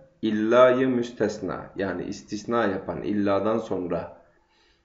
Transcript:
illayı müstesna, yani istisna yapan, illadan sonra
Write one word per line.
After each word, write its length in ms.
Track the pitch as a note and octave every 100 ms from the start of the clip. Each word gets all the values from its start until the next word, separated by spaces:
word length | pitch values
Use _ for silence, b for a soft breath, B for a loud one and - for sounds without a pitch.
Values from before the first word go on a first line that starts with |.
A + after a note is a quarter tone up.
| - -
illayı 680 | A2 G#2+ A2 D#3 B2+ B2+ C3
müstesna, 840 | A#2+ A#2 - G#2 - F#2 B1 - F2+
yani 280 | F#2+ F2+
istisna 640 | F2+ G2+ - G#2 - A#2+ G#2
yapan, 360 | F#2+ - D#2
illadan 560 | A1+ G#2 G2+ G2 G#2+ A2+
sonra 640 | - F#2+ F2 E2 - - b b b b b b